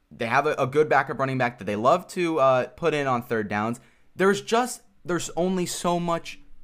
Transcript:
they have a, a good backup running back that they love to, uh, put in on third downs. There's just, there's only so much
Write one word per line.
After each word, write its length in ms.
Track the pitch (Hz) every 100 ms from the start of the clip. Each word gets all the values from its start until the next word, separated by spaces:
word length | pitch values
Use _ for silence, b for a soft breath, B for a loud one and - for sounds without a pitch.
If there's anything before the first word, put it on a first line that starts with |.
| _
they 160 | - 117
have 200 | 135 147
a, 80 |
a 120 | - 135
good 220 | 143 156
backup 320 | 135 139 131
running 180 | 135 131
back 200 | 120 -
that 60 |
they 120 | 98 104
love 320 | 123 180 180
to, 320 | 185 170 160
uh, 260 | 135 127 120
put 260 | - 165
in 120 | 151 139
on 160 | 120
third 260 | - 113 104
downs. 300 | 104 110 120 b b b -
There's 260 | 190 202
just, 400 | - 226 247 - _ _
there's 260 | - 170 - -
only 300 | 180 185 175
so 340 | - 180 175
much 400 | 175 165 - - - -